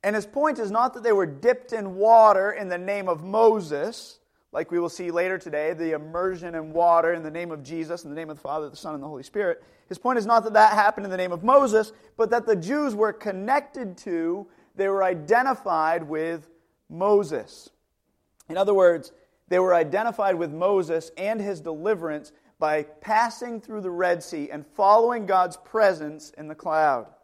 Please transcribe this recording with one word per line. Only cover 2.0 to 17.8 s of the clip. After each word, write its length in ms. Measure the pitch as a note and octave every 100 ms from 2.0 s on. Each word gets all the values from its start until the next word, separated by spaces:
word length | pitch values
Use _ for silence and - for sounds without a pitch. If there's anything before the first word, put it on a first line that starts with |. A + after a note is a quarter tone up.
| G#3+ A3+ G#3+ F#3+ G3
in 160 | G#3+ F#3+
the 80 | F3+
name 320 | F#3 G3+ F#3
of 160 | E3
Moses, 960 | F3 G#3+ A3+ G#3+ E3 D3 F3+ A#3 - - _ _ _
like 180 | - E3
we 80 | F3
will 120 | E3+
see 200 | - F3+
later 280 | E3+ F#3 F#3
today, 340 | E3+ D3 D#3
the 200 | E3 E3
immersion 640 | D3+ D#3 E3 F#3+ F3+ F3
in 200 | E3 D#3
water 400 | D#3+ E3+ E3 E3
in 80 | E3+
the 80 | D#3
name 200 | D#3+ F3
of 120 | D#3
Jesus, 420 | C3+ E3 D#3+ E3+
in 60 | D3+
the 60 | D3
name 120 | D#3+
of 80 | D3
the 60 |
Father, 260 | C#3 D3+ D3
the 80 | C#3+
Son, 160 | E3+
and 100 | D3+
the 60 | C#3+
Holy 140 | C#3+
Spirit. 420 | - G#3 F#3+ D#3+ _ _ _
His 80 | F#3
point 220 | B3 B3
is 80 | G#3
not 180 | A#3
that 80 | A3
that 220 | G#3+ G#3+
happened 320 | G#3+ G#3 G#3+ G3+
in 40 |
the 60 | F#3
name 160 | F#3
of 100 | F3
Moses, 480 | G#3+ C#4 C4+ A3 G#3+ - _ -
but 100 | A3
that 160 | A#3
the 120 | A3+ G3+
Jews 380 | E3+ C#4+ D4
were 200 | G#3 G#3+
connected 840 | G#3+ G#3+ F#3 G3+ C#4+ C#4 - A3 F3+
to, 480 | - E3+ E3 F#3 G3+ _ _
they 160 | - G3
were 120 | G3
identified 1040 | F#3+ F3+ D3+ A#3 C4+ B3+ G3+ D#3+ D#3 E3+ D3+
with 440 | D#3 D#3+ E3 - _ _ _ _
Moses. 800 | D#3+ G3 G#3 F3 C#3+ G#2 - - _